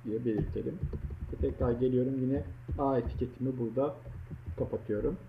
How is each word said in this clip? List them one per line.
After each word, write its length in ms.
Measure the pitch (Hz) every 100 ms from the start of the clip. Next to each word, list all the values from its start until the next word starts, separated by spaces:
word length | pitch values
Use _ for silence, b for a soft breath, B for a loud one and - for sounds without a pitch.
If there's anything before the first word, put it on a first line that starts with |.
diye 200 | 107 110
belirtelim. 540 | 123 107 - 107 - 165 - 123 - - -
Ve 40 | -
tekrar 360 | 135 - 127
geliyorum, 480 | 117 127 127 127 135
yine 240 | 127 139 147 - - -
A 200 | 139 131
etiketimi 600 | 120 - 123 - 127 127
burada 380 | 117 117 147 - - - - - - -
kapatıyorum. 580 | - - - 104 135 185